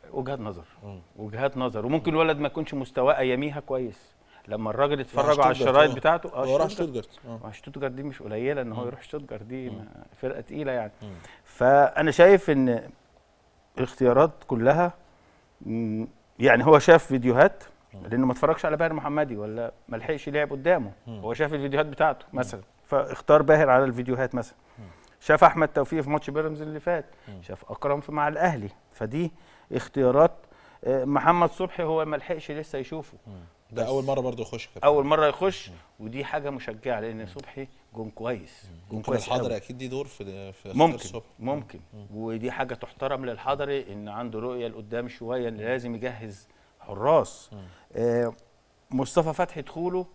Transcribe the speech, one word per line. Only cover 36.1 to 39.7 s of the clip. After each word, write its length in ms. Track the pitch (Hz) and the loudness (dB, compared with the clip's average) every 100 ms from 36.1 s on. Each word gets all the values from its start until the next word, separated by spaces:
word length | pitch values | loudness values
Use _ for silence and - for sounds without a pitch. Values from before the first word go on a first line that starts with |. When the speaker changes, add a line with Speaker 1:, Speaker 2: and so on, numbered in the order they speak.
| 127 143 | -10 -8
Speaker 1:
حاجه 240 | 151 143 | -6 -6
مشجعه 500 | 135 - 110 127 117 | -8 -12 -10 -6 -6
لان 180 | 110 110 | -6 -10
Speaker 2:
مم. 80 | 92 | -12
Speaker 1:
صبحي 400 | 95 - - 135 - _ 110 | -16 -16 -16 -16 -18 _ -14
جون 140 | 110 | -12
كويس، 560 | - 113 117 78 - 95 | -10 -8 -8 -10 -20 -20
Speaker 2:
مم. 60 | 85 92 | -20 -14
Speaker 1:
جون 80 | 110 | -10
Speaker 2:
ممكن 140 | 110 | -4
Speaker 1:
كويس 160 | 127 98 | -4 -2
Speaker 2:
الحضري 180 | 127 120 | -4 -4
Speaker 1:
قوي. 100 | 110 | -6
Speaker 2:
اكيد 200 | - | -10